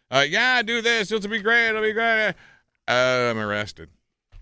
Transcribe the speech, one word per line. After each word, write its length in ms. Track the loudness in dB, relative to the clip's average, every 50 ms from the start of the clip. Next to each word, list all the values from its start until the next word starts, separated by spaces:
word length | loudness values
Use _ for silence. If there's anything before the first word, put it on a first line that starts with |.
| _ -2
uh, 140 | 2 2 2 2
yeah, 340 | 2 0 2 2 2 0
do 180 | 0 -2 -2 -2
this, 300 | 0 0 0 0 -2 -2
it'll 180 | -4 -4 -4 -4
be 100 | -6 -2
great, 280 | 0 2 2 2 2 2
it'll 120 | 0 0
be 100 | -2 -2
great. 420 | 0 0 0 2 2 2 0 -2 -4 -6 -14 -20 -20 _ _ _ _ _ -4
Uh, 60 | 0 2 2 2 2 2 2 0 0
I'm 80 | -2 -2
arrested. 500 | -2 -4 -4 -4 -6 -8 -10 -16 -20 -20 _ _ _ _ _ _ _ _ -20 -18